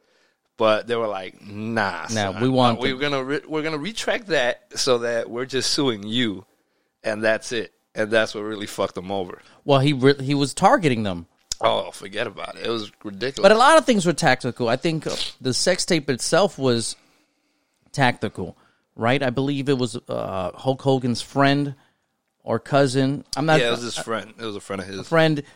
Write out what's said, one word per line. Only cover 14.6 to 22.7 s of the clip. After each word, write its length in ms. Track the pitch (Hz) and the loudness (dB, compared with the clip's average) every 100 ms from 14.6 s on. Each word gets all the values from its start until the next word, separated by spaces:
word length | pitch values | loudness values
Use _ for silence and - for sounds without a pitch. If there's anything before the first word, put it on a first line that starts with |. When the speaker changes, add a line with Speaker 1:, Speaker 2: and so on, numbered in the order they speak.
| 117 | 0
Speaker 2:
I 60 | 127 | 0
think, 320 | 170 160 - | 0 -2 -4
uh, 80 | - - - | -6 -8 -6
the 120 | 127 | -4
sex 320 | 120 185 185 - | 0 0 0 0
tape 240 | 165 143 | 0 0
itself 480 | 123 - 160 202 - | -2 2 2 2 2
was 360 | 131 117 107 - _ _ _ _ _ _ _ _ _ | 0 2 -2 -8 _ _ _ _ _ _ _ _ _
tactical, 640 | - 123 - 101 - 85 - _ _ _ - | 2 2 2 -6 -6 -10 -12 _ _ _ -2
right? 280 | 113 135 | 0 2
I 60 | 131 | 0
believe 400 | 120 139 143 135 | -2 -2 -2 0
it 80 | 131 | 0
was, 180 | 123 - - | -2 -6 -8
uh, 420 | 120 107 95 90 - | -6 -4 -4 -6 -2
Hulk 260 | 131 135 | -2 0
Hogan's 400 | 139 135 123 113 | 2 2 0 -2
friend 540 | - 139 139 143 143 135 _ _ _ _ _ _ | -4 2 2 2 -2 -8 _ _ _ _ _ _
or 160 | - 113 | -6 -4
cousin. 640 | - | 0